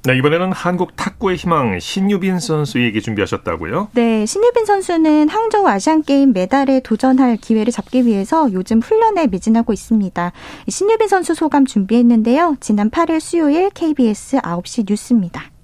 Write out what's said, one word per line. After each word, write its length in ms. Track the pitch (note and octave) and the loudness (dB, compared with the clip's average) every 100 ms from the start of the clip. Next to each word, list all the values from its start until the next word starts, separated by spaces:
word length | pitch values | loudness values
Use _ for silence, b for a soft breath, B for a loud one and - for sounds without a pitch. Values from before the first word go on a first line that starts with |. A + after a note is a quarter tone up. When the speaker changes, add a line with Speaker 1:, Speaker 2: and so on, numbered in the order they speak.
Speaker 1:
네, 140 | C3 B2+ | 0 0
이번에는 340 | C#3 E3 F#3 | 2 0 -2
한국 440 | F#3 F3+ F3+ F3+ - | -2 -4 -2 -4 -6
탁구의 420 | - - G3 F3+ | -8 -4 -4 -2
희망 420 | F3 D#3+ A#2+ F#2 | 0 0 0 -4
신유빈 600 | - G3 F#3+ G3+ F#3+ F#3 | -4 -2 0 0 0 -4
선수 420 | - D#3 C#3+ - | -2 -2 -2 0
얘기 200 | A#2 G#2+ | 0 -2
준비하셨다고요? 840 | A2+ G#2+ F#2+ G2+ - E2 E2 C#3 G#3+ | -4 -2 -2 -4 -6 -6 -4 -6 -4
Speaker 2:
네, 320 | A#3+ A#3 A3 G#3+ | 0 0 0 -2
신유빈 400 | F#4+ A#4 A#4+ G#4+ | 0 2 2 0
선수는 640 | G4+ F#4+ E4+ D#4 D4+ D4+ | -2 0 0 4 4 2
항저우 380 | G#4 A4+ G#4+ F#4 | 0 0 2 2
아시안게임 680 | G3 D4+ D#4+ D4 C#4 C#4 | 2 2 0 2 2 4
메달에 460 | F#3+ F#3 C4+ C#4 C4 | 2 0 0 2 0
도전할 580 | - A3 C4 C4 C4 A3 | 0 0 2 4 2 0
기회를 340 | - A3 G#3+ | 0 0 0
잡기 360 | A#3 - B3+ A#3+ | -4 -4 0 2
위해서 400 | G3+ G3 D#4+ C#4+ | 0 0 0 0
요즘 280 | F#3 F#3+ A3+ | -2 0 -2
훈련에 480 | - A4 A4+ F#4+ D4 | 2 2 2 2 -2
매진하고 460 | F3+ - A3+ A#3 | -2 0 0 0
있습니다. 580 | G3+ - A3 F#3+ - F3 B B B - | -4 -2 -2 -2 -4 -6 B B B -10
신유빈 380 | - G4+ A4+ G#4+ | -2 0 2 2
선수 280 | F#4+ F4 D#4+ | 0 0 -2
소감 300 | D#4 C#4+ C4+ | 0 2 2
준비했는데요. 880 | G#3 F#3+ A#3 A#3+ A#3 A3 C4+ E4+ C#4 | 0 0 2 4 4 2 2 2 -2
지난 280 | - G#3 G#3 | -2 0 0
팔 220 | E4 E4 | 0 0
일 80 | D#4+ | -2
수요일 500 | - E4+ D4+ D#4 G4 | -2 0 2 2 0
케이비에스 680 | - E4 D4 A#3 G#3 - C4+ | -2 -4 0 0 0 -2 -2
아홉 260 | - E3+ - | -2 -6 -6
시 160 | - G3 | -6 -4
뉴스입니다. 640 | G#3 - A#3 F3 - - - | -4 0 0 0 -10 -16 -20